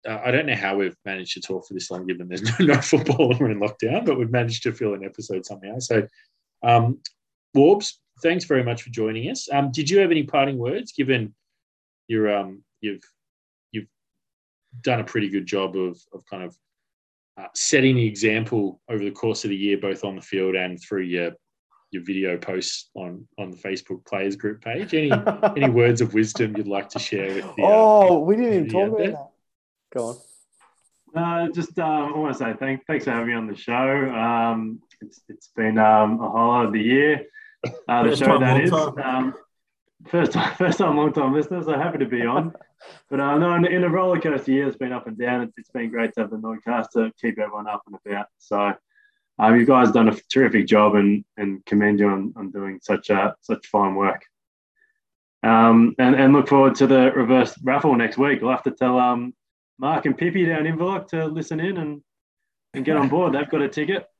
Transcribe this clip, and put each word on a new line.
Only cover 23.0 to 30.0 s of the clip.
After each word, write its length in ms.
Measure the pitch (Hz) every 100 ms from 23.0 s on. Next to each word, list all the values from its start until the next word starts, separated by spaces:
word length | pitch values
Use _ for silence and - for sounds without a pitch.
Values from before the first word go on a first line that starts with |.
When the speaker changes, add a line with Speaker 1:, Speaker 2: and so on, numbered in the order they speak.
| 90 92 113 -
Speaker 1:
on 100 | 95
the 80 | 90
Facebook 480 | 98 95 - 92 _
Players 300 | 98 98 98
Group 280 | 104 107
page? 300 | - 127 208
Any, 180 | 160 151
Speaker 2:
<laughs> 460 | 135 - - 208 151
Speaker 1:
any 100 | 135
words 300 | 120 120 117
of 120 | 113
wisdom 420 | 110 107 - 110 104
you'd 120 | 101
like 220 | 98 98
to 100 | -
share 340 | - 101 98
with 220 | - - -
the, 80 |
uh, 40 | 165
Speaker 2:
Oh, 520 | 214 220 214 190 170
we 160 | 160 220
didn't 180 | 240
even 160 | 196 147
Speaker 1:
community 20 |
Speaker 2:
talk 120 | 170
Speaker 1:
out 40 | 208
Speaker 2:
about 100 | 220
Speaker 1:
there? 120 | 196
Speaker 2:
that. 160 | 151 139 _ _ _ _ _ _
Go 240 | 127